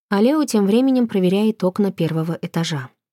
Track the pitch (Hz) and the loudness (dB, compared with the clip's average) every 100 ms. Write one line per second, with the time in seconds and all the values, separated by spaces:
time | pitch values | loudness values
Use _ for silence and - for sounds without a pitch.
0 | - 202 220 311 285 214 196 220 269 254 | -4 0 2 2 0 0 2 2 2 2
1 | 233 202 180 196 220 214 180 180 196 - | 0 0 0 2 0 0 -2 0 -2 -2
2 | 160 160 160 165 175 170 160 151 127 _ | -2 -2 -4 -6 -6 -4 -4 -6 -8 _
3 | _ | _